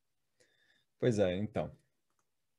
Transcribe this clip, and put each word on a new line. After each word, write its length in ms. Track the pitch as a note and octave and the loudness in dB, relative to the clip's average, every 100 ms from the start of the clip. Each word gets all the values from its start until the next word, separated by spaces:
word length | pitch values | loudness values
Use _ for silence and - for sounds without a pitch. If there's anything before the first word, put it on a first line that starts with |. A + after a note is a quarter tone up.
| _ _ _ _ _ _ _ _ _ - | _ _ _ _ _ _ _ _ _ -2
Pois 180 | B2+ G#2 | 0 2
é, 180 | F#2 F2+ | 2 0
então. 340 | G#2+ F2+ D#2 - _ _ _ _ _ _ _ | -4 -4 -6 -8 _ _ _ _ _ _ _